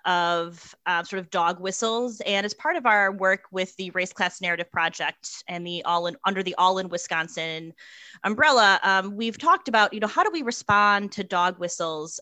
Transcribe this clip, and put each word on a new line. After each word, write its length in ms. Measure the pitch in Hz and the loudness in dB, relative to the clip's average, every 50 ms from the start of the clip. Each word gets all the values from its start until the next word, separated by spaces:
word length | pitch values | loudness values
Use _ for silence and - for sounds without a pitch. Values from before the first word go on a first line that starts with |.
| _ | _
of, 680 | - 180 175 175 170 175 170 170 170 170 170 - - - _ _ 170 | 0 2 2 2 2 0 0 -2 -4 -8 -16 -20 -20 -20 _ _ -2
uh, 160 | 180 170 175 | -2 -2 -2
sort 160 | - 202 190 | -4 -8 -8
of 100 | 180 165 | -8 -4
dog 300 | - 185 170 170 180 175 | -2 0 0 0 0 -2
whistles. 600 | 180 190 190 - 233 226 226 233 247 247 226 208 | -6 -6 -4 -2 -2 -2 0 0 -2 -4 -6 -6
And 220 | - - 202 196 196 214 | -4 -2 0 0 0 -2
as 60 | - | -6
part 220 | _ - 302 349 339 | _ -4 -2 -2 0
of 100 | 240 240 | 2 4
our 240 | 214 208 202 190 | 4 4 4 2
work 320 | 196 196 190 190 190 196 - - | 0 0 2 2 2 2 -2 -8
with 240 | - 190 185 185 - | -4 -4 -4 -4 -6
the 160 | - 190 180 | -10 -10 -6
Race 200 | 175 185 180 185 | -4 -4 -4 -4
Class 300 | - - 196 180 - - | -2 -2 -2 -2 -2 -4
Narrative 300 | 185 180 175 165 170 - | -4 -4 -2 -2 -4 -6
Project 720 | - 175 165 165 165 - 160 147 - _ - - - - - - | -2 -2 -2 -2 -2 -4 -6 -6 -6 _ -14 -14 -14 -14 -12 -10
and 180 | 180 175 175 | -10 -8 -8
the 180 | 175 175 175 - | -8 -8 -6 -2
All 220 | - 170 170 175 175 | 0 0 0 0 -2
In, 100 | 165 - - | -8 -2 -4
under 160 | 190 196 190 | -2 -2 -2
the 140 | 190 185 175 - | -4 -4 0 2
All 220 | 180 185 190 190 | 2 2 2 2
In 100 | 185 180 | -2 -4
Wisconsin 840 | 180 170 - - 180 160 160 165 - 170 160 160 160 160 165 160 - _ - - - - - - - - - | -6 -8 -6 -4 -4 -4 -4 -4 -6 -8 -8 -8 -8 -10 -12 -14 -18 _ -20 -20 -20 -20 -20 -20 -20 -6 -4
umbrella, 560 | 190 214 233 302 302 277 240 214 196 190 - | -4 0 2 4 6 6 8 8 6 6 6
um, 340 | - 196 190 190 190 196 208 | 4 2 2 2 2 -2 -6
we've 220 | 202 226 226 220 - | -4 -4 -4 -4 -2
talked 300 | - 330 359 370 - - | 2 2 2 2 2 0
about, 260 | 226 220 208 202 - | 4 4 4 4 2
you 60 | 214 | -2
know, 80 | 214 208 | -4 -2
how 160 | - 311 370 | 2 2 2
do 80 | 427 339 | 2 0
we 80 | 330 | -2
respond 680 | 277 233 247 - - - 208 208 208 208 202 202 202 196 | -4 -4 -6 -6 -2 2 4 4 6 4 4 2 0 -4
to 120 | - - 190 | -6 -8 -8
dog 360 | 185 196 180 175 180 180 180 | -2 0 2 2 2 0 -2
whistles, 600 | 175 175 - - 170 165 160 156 151 165 - - | -6 -6 -4 -4 -4 -4 -4 -6 -8 -10 -12 -10